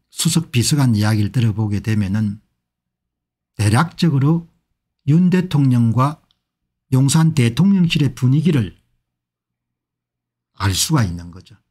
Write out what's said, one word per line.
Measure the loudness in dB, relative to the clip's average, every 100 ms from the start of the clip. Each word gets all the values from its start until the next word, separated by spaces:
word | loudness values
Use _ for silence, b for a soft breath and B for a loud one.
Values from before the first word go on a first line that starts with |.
| _
수석 | -4 -2 -2 -2
비서관 | -2 0 0 2
이야기를 | 2 0 0 -2
들어보게 | 0 -2 -2 -4 -4
되면은 | -2 -2 -2 -2 -4 -6 _ _ _ _ _ _ _ _ _ _ _ -4
대략적으로 | 0 0 -2 -2 0 0 0 -2 -6 _ _ _ _ _ 0
윤 | 2 2
대통령과 | 2 0 0 2 2 2 0 -2 -4 _ _ _ _ _ _ -4
용산 | 0 2 2 0
대통령실의 | 2 0 2 2 2 2 0 -2
분위기를 | -2 0 2 2 0 -2 -8 _ _ _ _ _ _ _ _ _ _ _ _ _ _ _ _ _
알 | -6 -4
수가 | -2 -2 0
있는 | -2 -6 -14
거죠. | -20 -20 -20 _